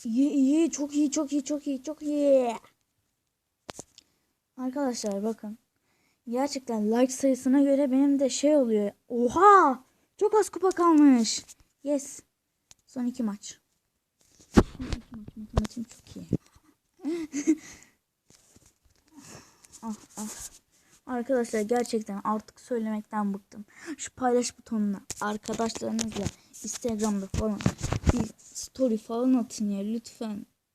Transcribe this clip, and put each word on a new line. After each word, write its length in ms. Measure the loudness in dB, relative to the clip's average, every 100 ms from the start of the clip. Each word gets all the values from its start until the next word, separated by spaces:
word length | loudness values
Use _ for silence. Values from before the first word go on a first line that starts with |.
İyi, 260 | -6 0 2
iyi, 420 | 2 2 2 0
çok 240 | -2 -6 0
iyi, 160 | 0
çok 220 | 0 -2
iyi, 100 | -4
çok 240 | -4 -6 -6
iyi, 160 | -8
çok 180 | -8 -10
iyi. 540 | -4 0 4 4 2 -4 _ _ _ _ _ _ _ _ _ _ -18 -18 -18 _ _ _ _ _ _ -10
Arkadaşlar 680 | -8 -4 -4 -4 -6 -4
bakın. 340 | -4 -6 -12 -16 _ _ _ _ _ _ -8
Gerçekten 600 | -4 -4 -6 -6 -4 0
like 220 | 2 2
sayısına 480 | 2 0 0 2 4
göre 300 | 4 4 2
benim 280 | 4 4 4
de 100 | 0
şey 260 | 2 4 4
oluyor. 360 | 4 2 0 -6 -8
Oha! 760 | -2 0 6 8 10 8 2 _ _ _ -2
Çok 180 | 2 2
az 140 | 0
kupa 220 | 0 -2
kalmış. 720 | 2 4 8 8 8 2 -4 -10 -20 _ _
Yes. 360 | -4 -4 -4 -18 _ _ _ _ _ -20 _
Son 180 | -8 -6
iki 180 | -4
maç. 360 | -6 -6 -14 -20 _ _ _ _ _ _ _ _ _
Son 120 | 4
iki 540 | 4 -2 -8 -8 -8 -16
maç. 200 | -16 -16
Matematiğim 520 | -4 -2 -2 -6 -12
çok 260 | -12 -20 -16
iyi. 120 | -6 -6 _ _ _ _ _ _
<laughs> 540 | -8 -6 -6 -8 -2 -2 -4 -20 -20 _ _ _ _ -20 _ _ _ _ _ _ _ -20 -20 -20 -20 _ -20 -16 -12
Ah, 100 | -12 -14 -12
ah. 100 | -12 -12 -16 -20 _ _ _ _ -8
Arkadaşlar 560 | -6 -2 -2 0 -2
gerçekten 600 | -2 -2 -2 -4 -6 -8
artık 360 | -4 -6 -6 -20
söylemekten 720 | -8 -6 -4 -6 -6 -4 -4
bıktım. 320 | -4 _ -20 -20 -18 -14 -12
Şu 140 | -12 -4
paylaş 420 | 0 0 0 -8
butonuna 440 | -8 -4 -2 -4 -10 -8
arkadaşlarınızla 1040 | -6 -6 -6 -4 -4 -4 -6 -4 -6 -6 -8 -8 _ -16
Instagram'da 640 | -12 -8 -6 -2 -2 -2 -4
falan 320 | -4 -4 0 -2 -2 -6 -4 0
bir 160 | 0 -2 -8
story 600 | -18 -14 -14 -2 0 0
falan 360 | -2 -2 2
atın 360 | 2 0 -4 -4
ya 100 | -4
lütfen. 680 | -4 -6 -10 -14 -10 -10 -14 _ _